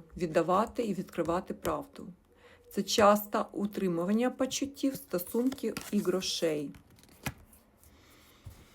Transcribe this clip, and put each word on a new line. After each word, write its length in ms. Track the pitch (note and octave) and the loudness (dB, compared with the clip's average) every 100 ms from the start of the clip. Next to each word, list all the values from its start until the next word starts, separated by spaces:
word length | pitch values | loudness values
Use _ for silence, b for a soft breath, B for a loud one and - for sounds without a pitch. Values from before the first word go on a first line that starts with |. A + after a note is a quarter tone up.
| - - | -10 -6
віддавати 640 | E3+ E3+ E3 F#3 A3+ - | 0 2 4 2 2 -2
і 120 | A3+ | -2
відкривати 600 | F3+ G3+ - E3 F3+ F#3 | -2 -4 -4 -2 -2 -4
правду. 520 | G#3 - D3 C#3+ - - F3+ _ B B B B | -6 -4 -4 -8 -16 -16 -18 _ B B B B
Це 120 | - | -6
часто 640 | G3+ - G3+ G#3 G#3 A3 - | 0 6 8 8 4 -2 -2
утримування 800 | - G3+ - F#3+ E3 F3+ A3 B3 | -4 -4 -2 -2 0 2 2 2
почуттів, 640 | B3+ C4 - C#4 - C#4 C4+ | 0 -2 -2 -6 -2 -2 -2
стосунків 800 | - F3+ - A3+ B3+ - A3+ - - | -4 -6 -2 0 0 0 -6 -6 -2
і 100 | G#3 | 0
грошей. 720 | F3 F3+ F#3 - E3 D3+ D3 - - - - - - - - - _ _ B B B B B B B B B | 2 0 -2 0 0 0 -4 -10 -20 -20 -20 -12 -10 -10 -18 -20 _ _ B B B B B B B B B